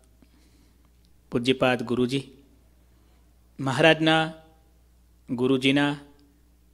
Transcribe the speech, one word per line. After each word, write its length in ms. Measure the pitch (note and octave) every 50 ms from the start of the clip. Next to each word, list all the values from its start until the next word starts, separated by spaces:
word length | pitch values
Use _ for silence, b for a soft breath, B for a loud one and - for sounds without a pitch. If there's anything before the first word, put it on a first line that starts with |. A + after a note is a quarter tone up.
| _ _ _ _ _ _ _ _ _ _ _ _ _ _ _ _ _ _ _ _ _ _ _ _ _ _
પૂજ્યપાદ 520 | - C3 A#2+ C3 C3 C3 C3+ B2+ B2 A#2 B2
ગુરુજી, 400 | A2+ B2 A#2+ B2 A#2+ C3+ C#3 C3+ - - - - _ _ _ _ _ _ _ _ _ _ _ _ _ _ _ _ _ _ _ _ _ _ -
મહારાજના, 760 | C3 C3+ B2+ C3 D#3+ D#3+ D#3+ D#3 D#3+ D#3 D#3+ D#3+ D#3+ D#3+ - - - - _ _ _ _ _ _ _ _ _ _ _ _ _ _ _ -
ગુરુજીના, 680 | C3+ A#2+ B2 B2+ C3+ C3 B2+ C3+ C3+ C#3+ C#3+ C#3+ D3 D3 - - - _ _ _ _ _ _ _ _ _ _ _